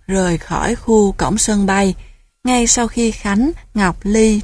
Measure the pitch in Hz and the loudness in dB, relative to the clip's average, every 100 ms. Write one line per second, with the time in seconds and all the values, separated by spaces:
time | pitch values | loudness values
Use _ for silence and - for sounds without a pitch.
0 | - 190 180 165 - 165 - 240 - 220 | -4 -2 0 -2 -4 -4 -2 -4 2 4
1 | 202 - 135 220 - 208 196 196 196 185 | 4 0 -2 -2 0 0 0 2 0 -2
2 | - - _ _ 254 254 233 - 233 240 | -10 -20 _ _ -2 0 2 0 -2 0
3 | 233 220 208 196 269 339 - 214 190 165 | -2 -2 -2 0 0 -2 -8 -2 -2 -2
4 | 196 214 220 208 | 0 2 4 2